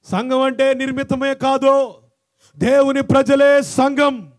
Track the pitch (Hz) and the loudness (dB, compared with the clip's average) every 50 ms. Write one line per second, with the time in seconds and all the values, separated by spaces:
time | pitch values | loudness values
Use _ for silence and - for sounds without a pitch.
0 | _ - 202 190 240 254 262 262 262 269 254 - 269 269 269 254 269 269 262 269 | _ -6 -6 -6 -4 -2 -2 0 0 -2 0 0 0 0 0 -2 -4 -6 -6 -6
1 | 277 269 269 254 269 277 269 269 269 269 269 269 269 269 269 277 269 226 180 - | -4 -4 -4 -4 -2 -4 -4 -4 -2 -2 -2 0 2 2 2 2 0 -4 -8 -20
2 | _ _ _ _ _ _ _ _ _ _ _ 143 156 240 269 277 277 269 269 277 | _ _ _ _ _ _ _ _ _ _ _ -4 0 2 2 4 2 2 0 -2
3 | 269 - 247 269 277 214 277 277 285 277 285 285 269 - - - 262 277 277 262 | -2 0 0 0 2 2 2 4 4 4 4 2 0 -2 -2 -2 0 0 0 0
4 | 285 285 269 233 180 143 127 | 0 0 -2 -6 -14 -20 _